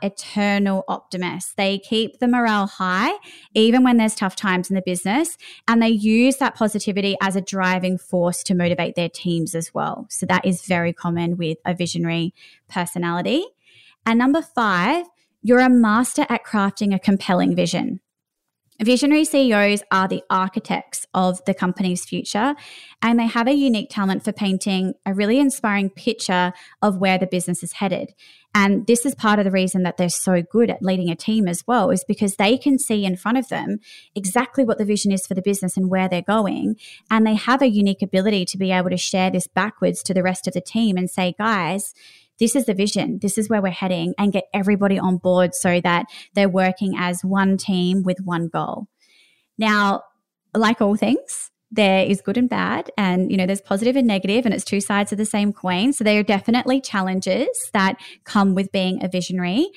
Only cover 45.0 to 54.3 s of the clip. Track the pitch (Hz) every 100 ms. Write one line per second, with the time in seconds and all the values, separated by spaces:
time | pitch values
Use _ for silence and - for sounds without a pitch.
45 | 185 180 185 180 180 - 185 175 170 175
46 | - - - 202 196 185 185 185 190 -
47 | 180 180 190 196 190 190 - 185 180 190
48 | 185 180 185 170 165 160 156 - 208 _
49 | _ _ _ _ _ - 214 208 202 -
50 | - _ _ _ _ 214 220 233 202 214
51 | 208 302 - - - _ _ 220 196 190
52 | 185 196 - 233 247 202 180 240 - -
53 | 190 185 185 196 180 196 - 196 233 269
54 | 240 196 190